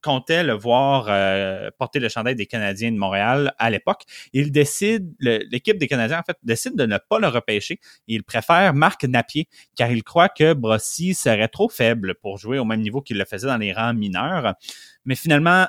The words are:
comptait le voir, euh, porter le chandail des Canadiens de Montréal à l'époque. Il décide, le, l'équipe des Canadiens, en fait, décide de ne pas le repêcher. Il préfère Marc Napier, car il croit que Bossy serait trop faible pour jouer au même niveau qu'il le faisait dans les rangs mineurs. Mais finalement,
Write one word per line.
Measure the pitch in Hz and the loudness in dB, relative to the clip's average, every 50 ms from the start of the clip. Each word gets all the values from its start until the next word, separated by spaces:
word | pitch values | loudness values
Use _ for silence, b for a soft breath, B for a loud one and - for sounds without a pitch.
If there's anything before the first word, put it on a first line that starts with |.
comptait | - 156 139 131 123 - 165 170 175 | 0 0 -2 -2 0 -2 0 0 0
le | 139 113 | 0 -2
voir, | 104 101 120 117 131 139 139 139 135 113 107 | -2 0 2 2 4 4 4 2 0 2 2
euh, | 101 98 98 95 95 98 98 95 95 98 104 104 _ | 2 2 2 2 0 0 -2 -4 -6 -6 -10 -12 _
porter | _ 131 117 - 147 | _ -8 -4 -2 -4
le | 120 | -4
chandail | 107 - 117 110 123 131 | -2 -4 -2 -2 -2 -2
des | 117 101 | -4 -6
Canadiens | _ - 113 104 101 98 98 117 117 | _ -6 -4 -4 -4 -4 -4 -4 -4
de | 113 | -2
Montréal | 104 98 95 98 98 101 113 131 143 143 - - | -2 -2 -2 0 0 2 2 2 2 0 -2 -2
à | - 113 117 | 0 0 0
l'époque. | 107 95 _ 180 202 - - B B B B B | 0 0 _ -2 -4 -4 -8 B B B B B
Il | - 135 147 147 | -2 -2 -2 2
décide, | 139 147 143 143 - - 202 208 226 220 185 165 - _ | 4 2 2 2 0 -2 0 0 0 -2 -4 -8 -10 _
le, | 135 120 113 107 - - | 0 0 0 0 -2 -6
l'équipe | 117 123 _ 214 214 | -8 -4 _ 0 0
des | 185 147 120 | 0 0 -2
Canadiens, | 147 123 113 113 156 170 | 0 0 0 0 -2 -4
en | 170 | -4
fait, | - 170 _ | -6 -10 _
décide | - 117 113 - - 262 262 | -2 -4 -2 -2 -2 -6 -2
de | 202 131 | 0 0
ne | 110 101 | 0 0
pas | 98 _ _ 214 226 | -2 _ _ 0 2
le | 214 | 2
repêcher. | 160 117 120 - - 107 101 - - 170 - b b b b b | 2 0 0 -2 0 -2 -2 -2 -6 -12 -12 b b b b b
Il | - 113 110 - | -6 -6 -6 -6
préfère | - - 117 - - 170 175 196 190 143 | -4 -6 -4 2 4 4 4 6 4 4
Marc | 139 151 190 - _ - | 4 2 2 0 _ -4
Napier, | 127 127 117 - - - 151 160 b b b b b _ | 0 0 0 0 0 -6 -6 -6 b b b b b _
car | - 123 120 | -2 -2 0
il | 120 113 - | 0 -2 -4
croit | - - 165 175 - | 0 2 4 4 4
que | - - 156 160 165 | 4 4 4 4 4
Bossy | 139 113 110 110 107 - - - - 170 185 180 | 2 2 0 0 0 0 -6 -6 -4 -4 -4 -4
serait | - - 135 110 104 110 117 | 0 2 2 2 2 0 -2
trop | - - 202 | 0 -2 -2
faible | 233 - - 123 113 117 117 95 95 87 | -2 0 0 2 2 2 0 -2 -6 -8
pour | _ - 101 98 | _ -8 -10 -10
jouer | 101 - 110 131 139 | -8 -6 -4 -4 -2
au | 123 | -2
même | 110 110 110 | -2 -2 -2
niveau | 110 104 110 139 | -2 -2 -4 -6
qu'il | 139 - 98 | -6 -4 -4
le | 101 98 | -4 -4
faisait | - 107 95 113 | -4 -6 -6 -4
dans | 135 131 | -4 -2
les | 113 107 101 90 | -2 -2 -4 -2
rangs | 110 113 120 120 | -2 -2 -2 0
mineurs. | 113 104 101 90 90 113 156 190 170 127 104 92 B B B B B B B B B _ | -2 -2 -2 -2 -4 -4 -2 -4 -2 -2 -2 -4 B B B B B B B B B _
Mais | 131 131 | -6 -6
finalement, | - - 165 151 143 160 170 180 185 185 | -4 0 2 2 4 4 4 4 4 2